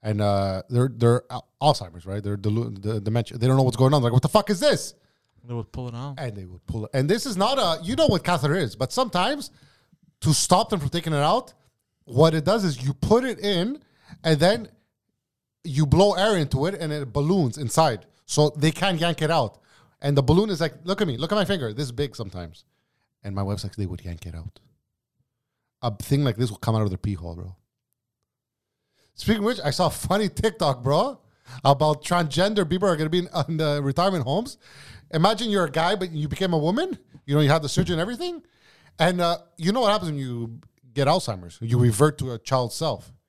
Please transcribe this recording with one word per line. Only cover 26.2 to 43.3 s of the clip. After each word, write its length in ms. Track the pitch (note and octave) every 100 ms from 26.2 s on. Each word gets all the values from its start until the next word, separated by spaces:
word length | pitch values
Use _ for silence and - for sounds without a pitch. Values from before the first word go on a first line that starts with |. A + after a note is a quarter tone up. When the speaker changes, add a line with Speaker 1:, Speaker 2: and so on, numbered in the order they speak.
Speaker 1:
like 140 | C#3+ A2+
this 140 | B2
will 80 | G#2+
come 180 | - A2
out 60 |
of 80 | G#2+
their 80 | F#2
pee 160 | G#2
hole, 200 | F#2+ E2+
bro. 220 | E2+ F#2 F#2 _ _ _ _ _ _ _ _ _ _ _ _ _ _ _
Speaking 260 | _ - A3
of 60 | G3+
which, 140 | E3
I 60 | D3
saw 160 | - F3
a 40 |
funny 380 | - - F#3+ G#3
TikTok, 540 | - A3 - D#3 B2
bro, 360 | B2 D3 A#3+ B3+ _ _ _ B2+
about 400 | C#3 C#3 D3+ D3+
transgender 640 | - F3 E3 C3+ F#3+ G#3+ E3+
people 200 | F3+ G3
are 80 | E3
gonna 140 | D#3
be 80 | F3
in, 80 | E3+ E3+ C#3+
in 80 | D#3+
the 240 | D#3 D3
retirement 420 | C#3 C#3 F#3 F#3
homes. 340 | B2+ D#3 B3 - - - - - -
Imagine 400 | D#3+ F3 G#3+ A#3
you're 140 | G3+
a 60 | E3+
guy, 260 | C#3 E3+ G3+
but 160 | F#3
you 160 | D#3+ D3+
became 240 | - F#3+
a 60 | E3
woman. 400 | D3+ G#3+ F#4+ - _ - -
You 80 |
know, 60 | D3
you 80 | D3
had 140 | D#3
the 60 | D3
surgery 260 | - F3
and 60 | E3+
everything. 420 | F#3 A#3+ F4+ E4+ - _ _ _ _ _
And, 220 | E3 F3+
uh, 180 | F3 E3+ - _
you 160 | E3
know 80 | A3+
what 100 | A3+
happens 180 | G#3 F3
when 100 | D3
you 400 | C3 A#2+ A#2 A#2 - _ C3
get 160 | A#2 C#3
Alzheimer's? 500 | F3 - G2 F2 -
You 180 | A2+ A#2+
revert 400 | B2 G2 D3+ D3+
to 140 | C3
a 60 | A#2
child 340 | - C3 B2
self. 400 | - D#3+ C3 - - _